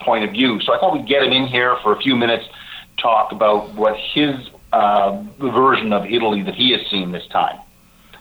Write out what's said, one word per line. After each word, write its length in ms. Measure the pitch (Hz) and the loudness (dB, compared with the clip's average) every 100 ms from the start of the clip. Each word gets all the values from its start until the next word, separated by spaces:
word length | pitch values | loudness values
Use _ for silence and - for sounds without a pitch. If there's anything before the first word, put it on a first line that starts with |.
point 240 | - 117 104 | -2 0 -2
of 60 | |
view. 280 | 101 127 104 | 0 0 0
So 140 | 107 | 0
I 40 | 120 | 2
thought 140 | 190 | 2
we'd 160 | 151 113 | 0 0
get 160 | 139 | 2
him 80 | 127 | 2
in 160 | 127 131 | 2 0
here 300 | 123 123 120 | 0 0 0
for 140 | 107 101 | 0 0
a 60 | |
few 160 | 139 123 | 2 2
minutes, 280 | 117 117 - - - - - - | 2 0 -2 -16 -20 -20 -14 -4
talk 340 | 123 110 110 | 2 2 2
about 420 | 104 107 104 104 104 | 2 2 2 0 -2
what 200 | 107 107 | 0 0
his, 400 | - 147 147 131 - - - | -4 -2 0 -2 -8 -20 -2
uh, 500 | 113 104 104 98 101 - - | 0 2 2 2 -2 -10 -8
version 540 | 135 113 131 127 113 | -2 2 4 2 0
of 120 | 101 92 | -2 0
Italy 380 | 117 113 104 | 0 0 -2
that 100 | 95 | -4
he 180 | 90 127 | -2 0
has 140 | 110 - | 0 -2
seen 220 | 101 90 | -6 -4
this 120 | 87 - | -8 -4
time. 300 | 95 80 - - _ _ _ _ - | -2 -2 -4 -16 _ _ _ _ -20